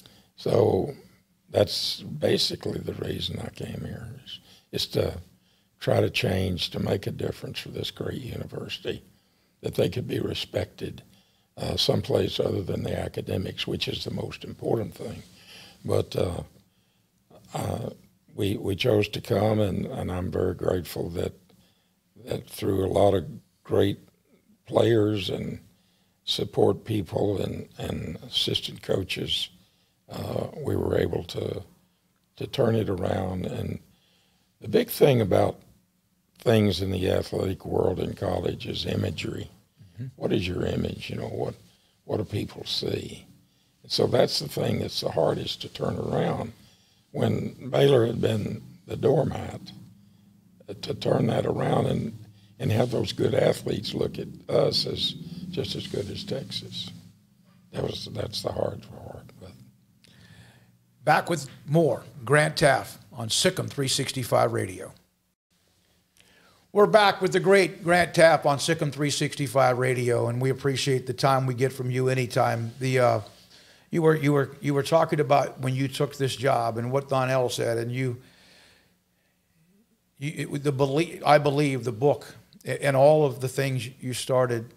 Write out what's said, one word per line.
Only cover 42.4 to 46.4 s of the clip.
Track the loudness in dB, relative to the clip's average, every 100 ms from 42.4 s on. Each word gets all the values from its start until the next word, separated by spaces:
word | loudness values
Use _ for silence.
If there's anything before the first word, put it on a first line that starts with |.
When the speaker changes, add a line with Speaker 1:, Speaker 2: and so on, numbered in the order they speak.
| -6 -10 -8
Speaker 1:
see? | -6 -4 -4 -8 -14 -20 -20 _ _ _ _
And | -6
so | 0 2
that's | 2 2 0
the | -6
thing | -4 -2 -2
that's | -4 -6
the | -4
hardest | 0 0 0 -4 -8
to | -10
turn | -6 -4 -4
around. | -2 -2 -2 -2